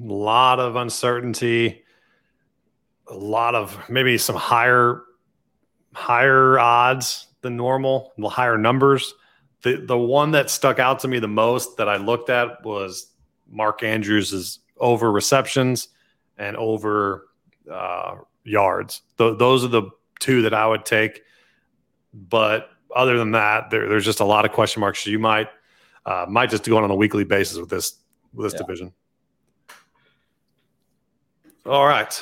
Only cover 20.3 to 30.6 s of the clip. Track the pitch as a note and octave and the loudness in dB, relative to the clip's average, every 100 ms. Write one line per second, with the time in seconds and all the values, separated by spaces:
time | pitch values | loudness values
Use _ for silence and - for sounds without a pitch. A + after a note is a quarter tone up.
20.3 | B2+ A2 G#2+ A2 A2 - A2 A2 - _ | 2 2 2 0 0 0 0 0 -4 _
21.3 | _ _ _ _ _ _ _ _ G#2 F#2 | _ _ _ _ _ _ _ _ -20 -4
22.3 | A2+ G#2+ A2 - _ - B2+ B2+ A#2+ A2 | 0 0 -2 -6 _ -6 -2 0 0 0
23.3 | A2+ G#2+ A2 - A2 G2+ G#2+ G2+ G#2 G2+ | 0 0 -2 -2 -4 0 0 0 0 2
24.3 | G#2 G#2+ - G#2+ A2 G2+ - G#2 G#2+ A2 | 4 2 0 -2 0 -2 -2 -4 -2 0
25.3 | A2 G#2+ - _ _ _ _ - F2+ F2 | 0 -2 -10 _ _ _ _ -8 -6 -2
26.3 | A2 B2+ A2 A2+ A2 G2+ G2 G#2+ G#2 F#2+ | 0 0 -2 2 2 2 2 2 0 0
27.3 | G2 F2+ E2+ E2+ F#2 - - _ _ _ | 0 -2 -6 -8 -6 -6 -12 _ _ _
28.3 | A2+ G#2+ F2 E2+ F2 F2+ - _ _ _ | -8 -8 -6 -10 -12 -14 -18 _ _ _
29.3 | _ _ _ _ - _ _ _ _ _ | _ _ _ _ -20 _ _ _ _ _
30.3 | _ _ _ | _ _ _